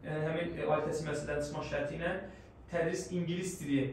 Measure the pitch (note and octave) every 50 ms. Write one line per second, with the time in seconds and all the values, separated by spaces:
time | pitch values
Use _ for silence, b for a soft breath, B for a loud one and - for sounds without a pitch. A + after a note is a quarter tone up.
0 | - D#3+ D#3 D#3 D#3 D#3 D#3+ E3 E3+ E3+ E3+ D#3+ D3+ D3+ D3+ D3+ D3+ D#3 D#3 D#3
1 | D#3 D3+ D3 C#3+ - - D3 D3 D3 - - D#3 C#3+ - - D3 C#3 - E3 D#3+
2 | E3+ F3 G3 - B B B B B B B - - - E3+ E3+ E3 E3 - F#3
3 | - - F3+ F3 E3 D#3 F3 F#3 F#3+ F3+ - - C#3 C#3+ C#3 C3+ - -